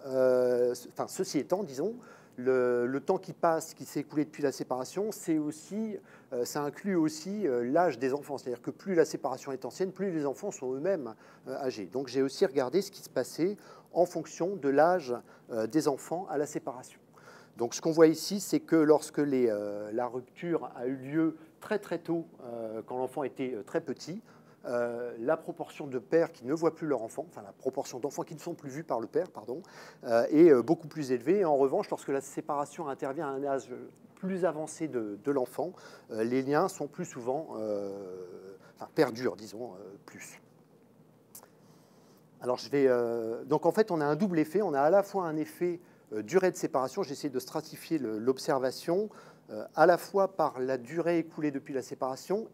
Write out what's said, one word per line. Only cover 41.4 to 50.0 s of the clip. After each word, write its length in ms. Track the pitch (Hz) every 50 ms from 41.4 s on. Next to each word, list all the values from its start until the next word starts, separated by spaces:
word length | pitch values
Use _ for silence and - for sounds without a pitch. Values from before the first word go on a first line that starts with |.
| - - _ _ - - - - - _ _ - - - - - _ - _ -
Alors, 180 | - 120 123 -
je 120 | - 117
vais, 180 | 139 143 139 131
euh, 560 | 123 120 120 117 117 117 113 113 113 120 -
donc 220 | 131 147 151 -
en 80 | 170 160
fait, 180 | 220 220 -
on 80 | 175 160
a 60 | 147
un 100 | 143 151
double 240 | 151 202 202 175 160
effet. 220 | 151 151 - 190
On 120 | 214 185 147
a 60 | 135
à 100 | 139 156
la 140 | 175 202 190
fois 220 | - - 202 180
un 100 | 165 156
effet, 460 | 156 151 156 - - 175 180 170 165 - - - - _ _ -
euh, 80 | 107
durée 300 | 107 - - 190 185 185
de 40 | 175
séparation. 480 | - - 151 - 139 127 131 - 196 185
J'essaie 240 | - 143 - - 147
de 120 | 127 127
stratifier 580 | - - - 160 151 - 160 - - - 165 156
le, 200 | 127 110 110 107
l'observation. 920 | 110 123 131 127 - - 151 131 127 131 123 - - - 170 190 220 214 - - - - - - - -
Euh, 160 | 110 107 - - -
à 100 | 160 156
la 120 | 180 175
fois 400 | 165